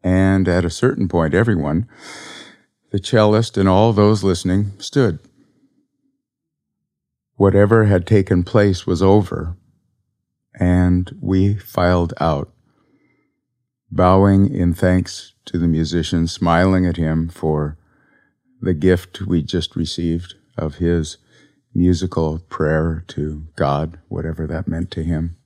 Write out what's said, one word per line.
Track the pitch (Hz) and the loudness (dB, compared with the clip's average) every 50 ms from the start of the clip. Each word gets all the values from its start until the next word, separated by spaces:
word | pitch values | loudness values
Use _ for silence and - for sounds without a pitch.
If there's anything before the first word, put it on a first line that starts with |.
| - | -2
And | 90 92 92 95 95 95 95 92 | 0 0 2 2 2 2 2 2
at | 92 87 90 87 | 2 0 0 0
a | 85 | -2
certain | 82 - - 131 - - 101 | -4 0 0 0 0 0 -4
point, | 90 87 87 82 78 76 | -2 0 0 0 2 2
everyone, | 92 110 117 104 82 71 73 73 69 117 - - - - - - - - - - - - - - _ _ _ _ _ _ _ | 0 2 2 0 -2 -2 -2 -2 -4 -4 -6 -12 -20 -20 -20 -20 -20 -20 -20 -20 -20 -20 -20 -20 _ _ _ _ _ _ _
the | - 101 | -6 -6
cellist | - - - 113 107 107 107 110 117 - - | -4 0 2 2 4 4 4 2 0 -2 -2
and | 98 98 | 0 2
all | 98 92 95 107 117 110 | 4 4 4 4 4 4
those | 101 104 104 110 104 101 | 4 4 4 2 2 2
listening, | 110 90 - - 92 92 98 104 101 98 - | 0 -2 0 -2 0 0 0 -2 -4 -8 -12
stood. | - - - 143 131 104 82 - _ _ _ _ _ _ _ _ _ _ _ _ _ _ _ _ _ _ _ _ _ _ _ _ _ _ _ _ _ _ _ _ _ _ _ _ _ _ _ _ _ _ _ | -16 -6 -2 0 0 0 -2 -4 _ _ _ _ _ _ _ _ _ _ _ _ _ _ _ _ _ _ _ _ _ _ _ _ _ _ _ _ _ _ _ _ _ _ _ _ _ _ _ _ _ _ _
Whatever | - 98 98 95 98 101 101 113 113 110 | 2 2 4 4 4 4 4 4 4 4
had | 104 104 90 87 | 4 2 2 2
taken | - 113 101 95 - 95 90 90 | 2 2 2 2 2 0 0 0
place | - - 113 104 101 92 - - | 2 2 2 2 2 0 -2 -2
was | - 90 78 | -4 -2 2
over, | 95 95 98 107 95 85 - - 82 82 85 - _ _ _ _ _ _ _ _ _ _ _ _ _ _ _ _ _ _ _ - | 4 4 4 4 2 0 -6 -8 -8 -10 -10 -14 _ _ _ _ _ _ _ _ _ _ _ _ _ _ _ _ _ _ _ -2
and | 90 90 90 90 90 90 90 90 90 - - - | 0 2 2 4 4 2 2 0 0 -4 -10 -10
we | - 95 95 92 95 101 104 | -4 -2 0 2 2 2 0
filed | 101 - - - 92 90 87 90 87 87 85 - - | -2 -6 -8 -4 0 0 2 2 2 0 -2 -4 -2
out, | 82 82 78 71 - - _ _ _ _ _ _ _ _ _ _ _ _ _ _ _ _ _ _ _ _ _ _ _ _ _ _ _ _ | -2 0 0 -2 -4 -8 _ _ _ _ _ _ _ _ _ _ _ _ _ _ _ _ _ _ _ _ _ _ _ _ _ _ _ _
bowing | 98 92 92 90 95 95 98 101 98 98 98 95 92 | -2 2 4 4 6 6 4 4 4 4 4 2 0
in | 90 90 87 85 | 0 0 0 0
thanks | - - 90 90 92 87 - - - - - _ _ _ | 0 0 2 2 2 0 -4 -10 -16 -18 -20 _ _ _
to | - - | -8 -4
the | 87 85 | -2 0
musician, | 85 80 78 82 73 82 87 80 - - 85 82 | 0 0 0 -2 -2 -2 -4 -2 -2 -2 -2 -2
smiling | 85 - - 87 85 85 85 90 95 95 92 90 | -2 -4 -4 0 2 2 4 4 4 2 2 0
at | 90 82 | 0 -2
him | 85 82 78 80 80 80 85 | -2 -2 -2 0 -2 -4 -4
for | 82 - - 80 78 76 76 73 76 _ _ _ _ _ _ _ _ _ _ _ _ _ _ _ _ _ | -6 -6 -4 -2 -2 -2 -4 -6 -8 _ _ _ _ _ _ _ _ _ _ _ _ _ _ _ _ _
the | - 92 90 | -4 -4 -2
gift | 76 76 92 90 87 - - _ - | 0 2 2 2 2 -2 -10 _ -12
we | 95 92 90 85 | -6 -2 -2 -2
just | 73 - - 87 82 - _ | -2 -2 -4 -6 -6 -4 _
received | 82 82 80 - - 87 85 82 85 87 - - _ _ _ _ | -6 -6 -6 -6 -6 -4 -4 -4 -4 -6 -12 -20 _ _ _ _
of | - 80 78 73 | -8 -8 -8 -6
his | - 87 85 85 85 78 76 - _ _ _ _ _ _ _ _ _ _ _ _ | -4 -2 0 0 0 -2 -4 -8 _ _ _ _ _ _ _ _ _ _ _ _
musical | - 87 90 90 80 90 92 - 85 80 78 78 82 | 0 2 2 2 0 -2 -4 -4 -2 -2 -2 -4 -6
prayer | - _ - - 80 76 78 78 78 82 80 80 85 | -10 _ -6 -4 -2 0 0 0 0 -2 -4 -6 -10
to | - - - 73 76 76 76 80 - _ | -12 -8 -8 -6 -6 -8 -10 -14 -16 _
God, | - - 69 69 71 78 80 82 - _ | -4 -2 -2 -2 -2 -4 -6 -10 -16 _
whatever | _ - 82 80 80 80 - 80 | _ -10 -8 -8 -8 -8 -8 -8
that | 76 80 80 - | -8 -6 -8 -6
meant | - 82 82 85 87 | -6 -6 -6 -6 -8
to | - 87 80 | -8 -8 -6
him. | 85 85 78 82 85 85 _ _ | -4 -4 -4 -4 -6 -8 _ _